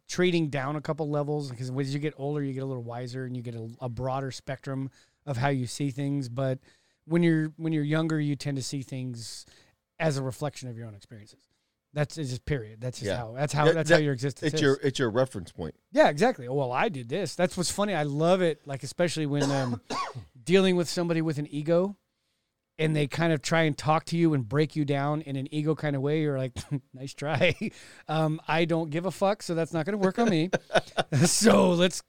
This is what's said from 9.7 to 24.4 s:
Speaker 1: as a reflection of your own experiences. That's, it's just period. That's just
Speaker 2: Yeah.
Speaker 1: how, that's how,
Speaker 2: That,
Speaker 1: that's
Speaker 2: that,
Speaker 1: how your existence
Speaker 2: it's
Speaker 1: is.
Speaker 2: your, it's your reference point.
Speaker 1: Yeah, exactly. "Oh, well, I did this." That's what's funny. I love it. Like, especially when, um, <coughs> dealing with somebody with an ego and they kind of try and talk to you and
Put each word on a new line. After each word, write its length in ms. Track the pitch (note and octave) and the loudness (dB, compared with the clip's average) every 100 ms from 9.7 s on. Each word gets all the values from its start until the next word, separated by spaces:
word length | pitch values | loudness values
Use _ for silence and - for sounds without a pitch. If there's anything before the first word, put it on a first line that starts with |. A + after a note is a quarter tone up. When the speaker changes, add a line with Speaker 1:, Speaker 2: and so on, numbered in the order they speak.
| _ _ - | _ _ -4
Speaker 1:
as 180 | D#3+ C3+ | -2 -2
a 60 | |
reflection 460 | C3 - D3 - B2+ | -4 -6 -8 -8 -12
of 80 | A2+ | -12
your 80 | A#2 | -14
own 80 | |
experiences. 460 | G2+ - A2+ G#2+ _ _ _ _ _ _ | -16 -18 -20 -20 _ _ _ _ _ _
That's, 240 | D3 D3 D#3+ | -4 -4 -4
it's 120 | C3+ | -6
just 140 | B2 - | -6 -4
period. 340 | C#3+ G#2+ A2 | -4 -6 -10
That's 180 | B2+ - | -10 -6
just 80 | G2+ | -4
Speaker 2:
Yeah. 80 | F#2 | -4
Speaker 1:
how, 140 | A2+ B2 | -4 -4
that's 160 | D3 | -2
how, 120 | C#3+ D3+ | 2 4
Speaker 2:
That, 80 | |
Speaker 1:
that's 140 | E3 D3+ | 4 6
Speaker 2:
that, 60 | E3 | 4
Speaker 1:
how 40 | |
your 120 | D3 | 4
existence 320 | B2+ C#3 - D#3+ | 0 -4 -2 -2
Speaker 2:
it's 20 | |
Speaker 1:
is. 80 | D#3 | 2
Speaker 2:
your, 160 | C#3+ C#3 | 4 4
it's 160 | C#3 C3+ | 0 0
your 120 | A#2+ | 2
reference 400 | A2 B2+ G#2 D#2+ | 2 0 -2 -10
point. 220 | - D#2+ - _ | -10 -10 -10 _
Speaker 1:
Yeah, 160 | B3 C#4 | 4 4
exactly. 400 | D3 A#3 - B2 | 4 2 0 -4
"Oh, 60 | |
well, 180 | C#3+ B2+ | -2 0
I 160 | B2+ A3 | 0 -2
did 200 | C#3 A#2+ | -4 -6
this." 260 | E3 D3+ - | -4 -4 -2
That's 200 | F3 - | -2 0
what's 140 | F3 | -2
funny. 240 | - G#3 | 0 0
I 80 | E3+ | 0
love 380 | D3+ C#3+ E3 F#3+ | 0 2 4 4
it. 180 | E3+ D3 D3 | 4 0 -6
Like, 160 | C3+ | -10
especially 440 | C3+ - F3 D#3 D3 | -6 0 0 0 0
when, 220 | C#3+ C#3 | 2 2
um, 300 | C#3 B2+ A#2 - | 2 0 -4 -6
<coughs> 540 | - - B2 - B2+ | -6 -6 -10 -16 -12
dealing 320 | A2+ F#3+ F#3+ F3+ | 2 4 6 2
with 120 | E3+ | 0
somebody 340 | F#3 E3+ E3 | -2 0 0
with 160 | D#3+ D3 | 0 -4
an 80 | D3 | -6
ego 460 | D3 D3+ E3+ F#3+ G3 _ _ _ _ _ _ _ - | -4 2 2 2 -4 _ _ _ _ _ _ _ -2
and 180 | D#3 D3+ | 0 2
they 100 | C#3+ | 0
kind 260 | - E3+ | 0 0
of 80 | D#3 | 0
try 220 | - E3 | 2 2
and 160 | D#3+ C#3+ | 2 2
talk 260 | D3 D#3+ - | 2 0 0
to 100 | E3 | 2
you 180 | E3 | 2
and 120 | C#3+ | 2